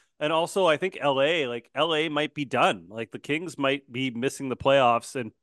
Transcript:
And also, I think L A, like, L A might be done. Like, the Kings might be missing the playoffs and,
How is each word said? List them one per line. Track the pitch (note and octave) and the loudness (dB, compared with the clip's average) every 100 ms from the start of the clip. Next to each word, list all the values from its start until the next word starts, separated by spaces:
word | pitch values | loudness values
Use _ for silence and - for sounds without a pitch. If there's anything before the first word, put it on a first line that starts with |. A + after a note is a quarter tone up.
| _ - | _ -6
And | D3+ | -2
also, | D#3+ E3+ G3+ F#3 | 0 0 2 2
I | D3 | 2
think | F#3+ - | 0 -2
L | C#3+ C3+ | 0 2
A, | C#3 E3+ C3 | 2 2 -2
like, | A#2+ - | -6 -8
L | C3 D#3+ D#3 | -2 0 0
A | D#3+ | 0
might | D3 D3+ D3+ | -2 -4 -4
be | C3 | -2
done. | B2 E3+ A2 E2+ | 2 2 0 -8
Like, | A2 A#2 | -12 -10
the | A#2+ | -10
Kings | - D3+ F3 B2+ | -4 -4 -4 -2
might | C#3 C#3+ - | 0 0 -4
be | B2 C3 | -6 -4
missing | A#2 C3 - C3+ | -2 -4 -4 -8
the | A#2+ | -2
playoffs | C#3 C#3 B2 A#2 - C3+ | 2 4 6 2 -2 -8
and, | A2 - | -8 -10